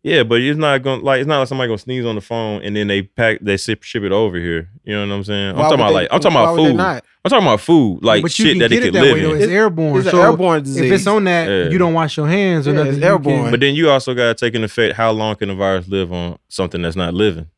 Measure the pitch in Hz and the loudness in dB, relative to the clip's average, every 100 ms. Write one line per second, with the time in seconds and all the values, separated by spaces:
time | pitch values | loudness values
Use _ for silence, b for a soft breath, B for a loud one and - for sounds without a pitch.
0 | 156 165 113 117 131 147 151 135 131 131 | 0 0 2 0 0 -2 0 0 -2 -4
1 | 139 131 139 147 127 135 123 107 - 127 | 0 0 0 -2 -2 -4 -4 -4 -6 -6
2 | 117 107 - 117 110 104 101 104 101 101 | -4 -6 -6 -6 -6 -6 -6 -4 -2 -2
3 | 95 - 113 - 104 98 - 107 - 113 | -4 -2 0 0 -4 -4 -4 -8 -6 -6
4 | 101 101 110 87 87 82 87 107 - 104 | -2 0 0 -4 -6 -6 -8 -18 -8 -6
5 | 101 101 98 101 98 90 156 143 107 95 | -4 -6 -6 -6 -4 0 2 2 2 2
6 | 87 151 - 139 113 170 156 120 185 127 | 0 0 2 4 4 4 2 2 -2 -4
7 | _ _ 190 254 175 107 - 165 113 87 | _ _ 0 2 2 0 4 4 4 0
8 | 110 107 165 - 147 175 117 165 240 180 | 2 2 0 0 2 4 2 2 2 4
9 | 143 156 156 156 208 190 214 160 156 135 | 4 4 0 0 2 2 0 0 0 0
10 | 131 180 185 160 180 160 139 135 127 190 | 2 4 4 4 2 0 -2 -2 2 2
11 | 196 214 190 170 165 98 87 175 175 165 | 2 0 2 0 0 0 0 0 0 0
12 | 156 - 151 190 196 165 139 147 147 139 | -2 -2 -2 0 0 0 0 0 0 0
13 | 170 190 143 147 139 120 139 147 160 135 | 2 2 0 0 0 0 0 2 2 2
14 | 131 123 117 113 120 113 107 - 110 - | 0 0 0 0 -2 -2 -4 0 -2 0
15 | 113 110 110 104 101 95 95 95 90 98 | -2 0 -2 -4 -6 -2 -2 -2 -2 -4
16 | 87 87 87 - _ - 90 - 85 90 | -4 -6 -8 -12 _ -6 -6 -4 -6 -4
17 | 85 87 107 82 78 | -4 0 0 -2 -14